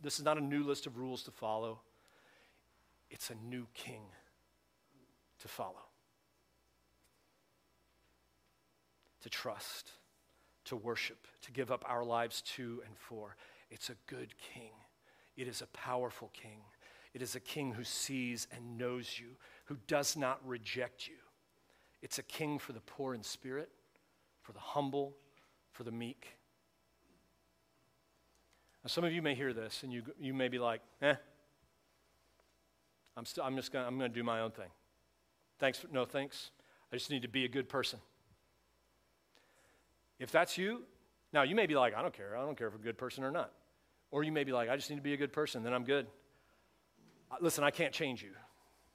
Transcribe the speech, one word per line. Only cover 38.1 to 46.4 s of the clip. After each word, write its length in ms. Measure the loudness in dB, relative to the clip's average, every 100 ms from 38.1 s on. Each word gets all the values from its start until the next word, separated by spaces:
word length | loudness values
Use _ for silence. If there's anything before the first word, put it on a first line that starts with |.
| _ _ _ _ _ _ _ _ _ _ _ _ -20 _ _ -20 _ _ _ _ _
If 120 | 6
that's 280 | 8 8 4
you, 240 | 0 0 -8 -20 _ _ _
now 100 | 6
you 120 | 8
may 120 | 8 6
be 80 |
like, 200 | 8 8
"I 80 | 6
don't 100 | 0
care. 240 | -2 -6 -4
I 80 |
don't 140 | -2 -2
care 100 | -4
if 60 |
I'm 60 | -2
a 40 |
good 140 | -4 -4
person 260 | -4 -2
or 60 | 0
not." 220 | 0 -2 -6 _ _ _ _ _
Or 120 | 0
you 100 | 2
may 120 | 4
be 80 | 4
like, 160 | 4 4
"I 80 | 2
just 140 | 0
need 60 | -2
to 60 |
be 120 | 0
a 20 | 2
good 160 | 2
person, 300 | 2 0 0
then 100 | 2
I'm 120 | 2
good." 220 | 4 2 2 -8 -20 _